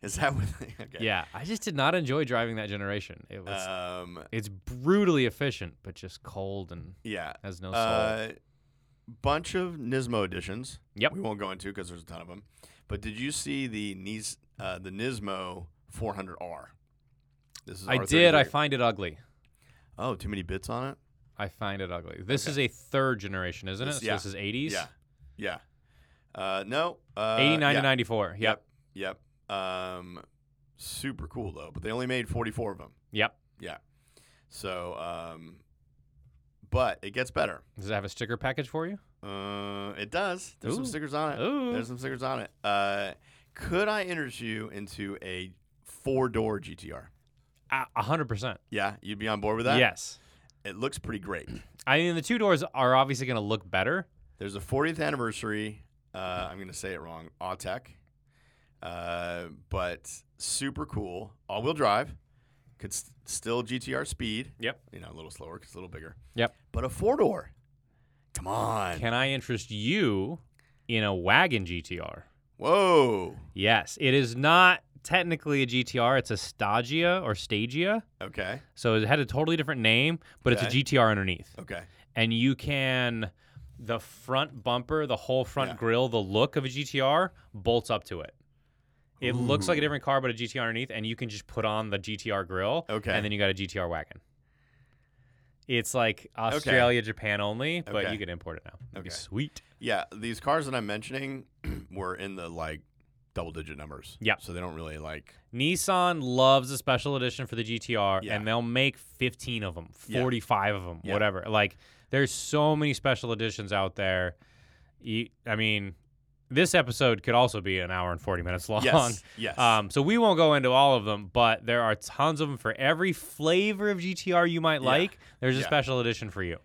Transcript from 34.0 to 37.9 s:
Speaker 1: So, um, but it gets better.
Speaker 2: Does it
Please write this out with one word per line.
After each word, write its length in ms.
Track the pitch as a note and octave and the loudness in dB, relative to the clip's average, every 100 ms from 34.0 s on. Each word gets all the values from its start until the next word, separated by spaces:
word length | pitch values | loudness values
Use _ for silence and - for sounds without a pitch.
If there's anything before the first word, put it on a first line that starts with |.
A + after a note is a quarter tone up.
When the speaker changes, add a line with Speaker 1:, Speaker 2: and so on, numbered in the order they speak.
| _ _ _ _ _ | _ _ _ _ _
Speaker 1:
So, 460 | - G2 F2+ F2+ D#2 | -10 -6 -4 -6 -8
um, 600 | E2+ E2+ E2+ D#2+ D#2+ - _ _ _ _ _ _ - _ _ _ - | -8 -8 -10 -14 -18 -20 _ _ _ _ _ _ -20 _ _ _ -4
but 280 | B2+ B2 F2 | 2 2 0
it 80 | G2+ | -6
gets 180 | G#2+ B2 | -4 -4
better. 320 | - C3+ D2+ _ - | 0 -2 -2 _ -12
Speaker 2:
Does 120 | |
it 40 | G2 | -4